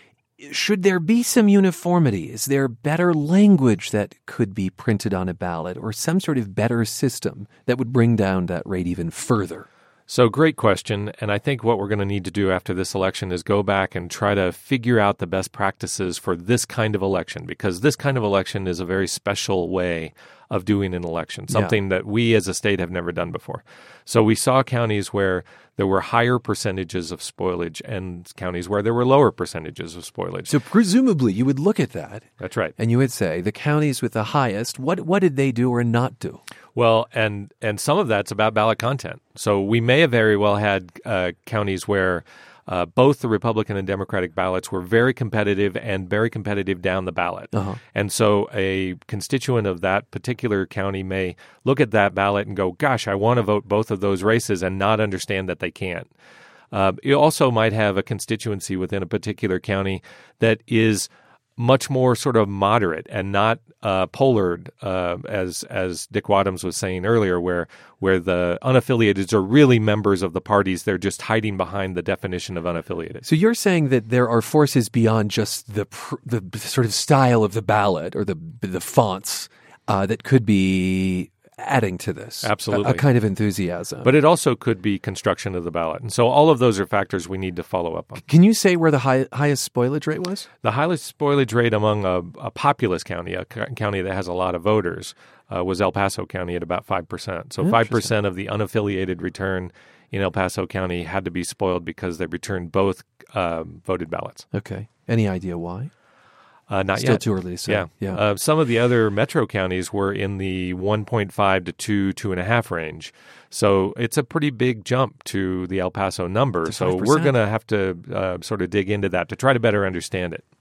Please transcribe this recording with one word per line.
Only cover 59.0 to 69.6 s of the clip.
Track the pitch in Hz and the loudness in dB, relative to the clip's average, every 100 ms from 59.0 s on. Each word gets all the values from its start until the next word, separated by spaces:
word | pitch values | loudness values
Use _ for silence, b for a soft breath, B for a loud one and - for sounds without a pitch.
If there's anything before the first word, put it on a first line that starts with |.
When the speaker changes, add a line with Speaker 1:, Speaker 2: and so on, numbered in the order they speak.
Speaker 2:
a | 87 | -4
particular | 104 107 98 104 92 | -4 -6 -4 -2 -2
county | - 98 98 95 B B B _ | 0 -2 0 -4 B B B _
that | 113 113 - | 2 2 0
is | 113 110 101 - b b b _ - | 2 4 2 -2 b b b _ -4
much | 120 131 - | 2 2 2
more | 131 127 120 | 0 2 2
sort | 143 113 | 2 2
of | 101 | 2
moderate | 98 98 117 95 80 - | 0 2 2 0 -2 -6
and | 104 98 | -6 -2
not, | 98 110 117 _ _ | 0 2 0 _ _
uh, | 110 95 90 | -2 0 -2
polared, | - 135 117 92 87 92 _ | 2 2 4 2 -2 -8 _
uh, | 101 92 87 87 - | -6 -4 -2 -4 -6
as, | 101 92 87 | -4 -4 -6
as | - - 92 87 - | -6 -4 -4 -4 -6
Dick | 104 - | -6 2
Wadhams | 101 98 92 | 2 2 -2
was | 92 - | -6 -4
saying | 98 92 90 | -4 -4 0
earlier, | 117 101 90 | 2 2 0
where, | 90 87 82 B B B | 0 -2 -4 B B B
where | 95 95 | 2 2
the | 87 87 90 87 | 2 0 0 0
unaffiliateds | 127 131 - 120 110 95 95 | 2 2 2 2 4 2 2
are | 110 | 0
really | 95 135 | 4 6